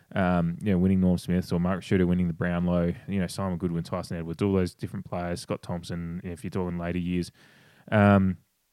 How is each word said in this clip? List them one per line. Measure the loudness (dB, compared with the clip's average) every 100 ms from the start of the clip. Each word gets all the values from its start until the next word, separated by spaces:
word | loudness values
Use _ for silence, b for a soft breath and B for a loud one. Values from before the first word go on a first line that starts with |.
| b
Um, | -2 2 2 2 -2
you | 0
know, | 2
winning | 4 4
Norm | 4 2
Smiths | 0 -2 0
or | 0
Mark | 0 -2
Shooter | 0 2 4
winning | 2 0
the |
Brownlow, | -2 -2 0 2 2 0 -2 -4
you | -4
know, | -4
Simon | -4 -4 -2
Goodwin, | -2 -4
Tyson | -4 -6 -6 -8
Edwards, | -6 -2
all | 2
those | 2 0
different | -4 -10 -10
players, | -8 -6 -6 -6
Scott | -6 -8
Thompson, | -6 -8 -8 -8 -8 -8
if | -10 -10
you're | -6
talking | -4 -4 -4
later | -4 -4
years. | -2 -2 -4 b b b b b b
Um, | 4 6 6 4 -2 _ _ _